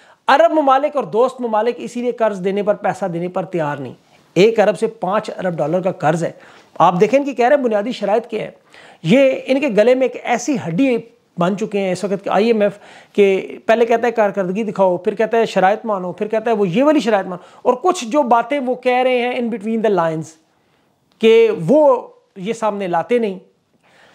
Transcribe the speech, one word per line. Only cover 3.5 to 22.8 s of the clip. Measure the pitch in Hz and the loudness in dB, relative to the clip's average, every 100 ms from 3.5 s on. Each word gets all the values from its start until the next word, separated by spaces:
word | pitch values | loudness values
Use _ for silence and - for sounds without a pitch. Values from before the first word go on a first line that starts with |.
| 175 147 143 | -4 -4 -6
नहीं। | 127 - _ _ _ 165 | -10 -16 _ _ _ 2
एक | 220 226 | 4 4
अरब | 196 190 | 2 2
से | 220 | -4
पाँच | 220 180 208 214 | -4 -2 -2 -4
अरब | - 185 170 | -6 -6 -4
डॉलर | 147 180 | -2 -2
का | 180 | -2
कर्ज | - 143 165 | -2 -2 0
है। | 160 - - - _ - | -4 -8 -20 -20 _ 2
आप | 165 | 2
देखें | 175 208 269 | 4 2 2
इनकी | 285 | 0
कह | 233 | 0
रहे | 240 | 2
हैं | 285 | 2
बुनियादी | 247 208 220 | 0 -2 -4
शराइत | - 196 226 226 | -6 -2 -2 -4
क्या | 214 | -10
है। | 156 - _ - - - 160 | -10 -14 _ -20 -20 -8 2
ये | 254 269 | 4 4
इनके | 262 - 269 285 | 2 -2 -2 0
गले | 196 226 254 | 2 4 4
में | 254 | 0
एक | 240 | -4
ऐसी | - 240 - 240 | -4 -4 -2 -4
हड्डी | 170 170 269 226 - _ _ - | -4 0 0 0 -6 _ _ -4
बन | 170 202 | -2 -2
चुके | 214 202 | -4 -4
हैं | 190 | -4
इस | 180 202 | -4 -4
वक्त | 190 | -6
के | - | -2
आईएमएफ़ | 185 226 220 202 - - - _ - | 0 2 2 0 -2 -20 -20 _ 2
के, | 196 190 - - - | 2 2 -4 -8 0
पहले | 226 233 | 2 2
कहता | 233 240 | 2 0
है | |
कारकर्दगी | 226 202 196 180 190 | 0 0 0 -4 -4
दिखाओ, | 214 190 190 175 | -4 0 0 0
फिर | 208 208 | -4 -2
कहता | 214 226 | 0 0
है | 220 | 0
शराइत | 202 185 214 226 | 2 2 0 -4
मानो, | 196 180 170 | -6 -6 -8
फिर | 208 | -4
कहता | 220 226 | -4 -2
है | 214 | 0
वो | 196 | 0
ये | 185 | 2
वाली | 285 302 | 4 2
शराइत | 220 202 185 | 2 0 -2
मानो, | 175 - - - | -12 -16 -4 -2
और | 247 | 0
कुछ | 370 359 226 | 0 -2 -2
जो | 294 | 0
बातें | 247 233 233 285 | 2 2 2 -4
वो | 254 247 | -2 -4
कह | 254 247 | 0 0
रहे | 254 247 | 2 0
हैं | 247 254 | -2 -4
in | 233 | -6
between | 220 208 226 214 | -6 -4 -2 0
the | 185 | 0
lines | 165 160 151 - _ _ _ _ _ _ _ - | 0 -4 -8 -16 _ _ _ _ _ _ _ 0
के | 220 226 226 | 4 6 4
वो | 202 165 302 285 247 - _ _ 196 | 2 2 4 4 2 -4 _ _ -12
ये | 190 | -10
सामने | 220 214 202 | -4 -4 -4